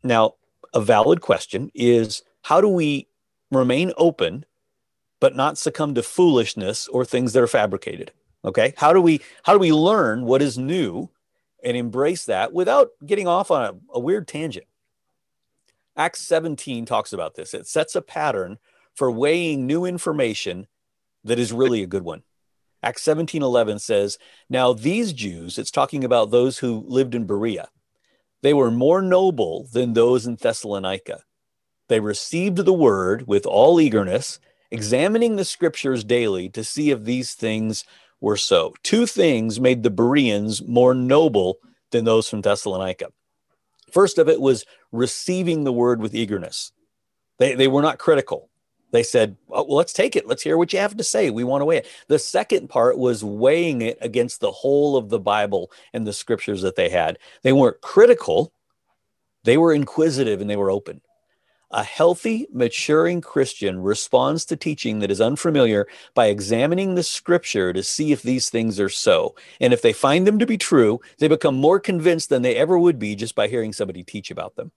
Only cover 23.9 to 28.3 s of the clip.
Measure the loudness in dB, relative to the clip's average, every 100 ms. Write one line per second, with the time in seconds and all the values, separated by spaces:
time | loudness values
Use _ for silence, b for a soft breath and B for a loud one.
23.9 | -2 -2 -6 b b b 0 0 0 -2
24.9 | -2 -4 -6 -10 -10 -12 -10 -6 -4 -4
25.9 | -4 0 2 4 2 2 -2 -6 -6 -4
26.9 | -2 -2 -4 -4 -4 -4 -6 -12 _ _
27.9 | _ _ _ _